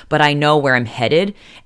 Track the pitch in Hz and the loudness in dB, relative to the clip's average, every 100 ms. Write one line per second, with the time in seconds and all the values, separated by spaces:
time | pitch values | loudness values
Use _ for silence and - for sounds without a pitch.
0 | - 151 147 147 151 151 139 123 110 - | -6 0 0 2 2 2 2 0 -2 -4
1 | 117 151 202 - - - | 0 0 -2 -6 -20 -16